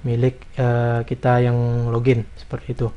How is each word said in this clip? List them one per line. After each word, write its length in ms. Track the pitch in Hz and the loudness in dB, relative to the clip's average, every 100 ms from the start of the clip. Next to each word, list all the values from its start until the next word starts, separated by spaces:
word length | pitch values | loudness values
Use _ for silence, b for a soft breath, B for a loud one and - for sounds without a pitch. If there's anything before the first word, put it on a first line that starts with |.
milik, 400 | 123 117 127 127 - - | -2 0 0 0 -12 -2
eh, 480 | 123 120 120 120 117 | 0 2 2 0 -4
kita 400 | 127 127 123 123 | -2 2 4 4
yang 400 | 120 120 120 120 | 2 0 0 0
login 320 | 117 123 117 107 | 2 2 2 -2
seperti 400 | - - 127 - | -12 -12 -10 -8
itu. 160 | 120 117 | -4 -4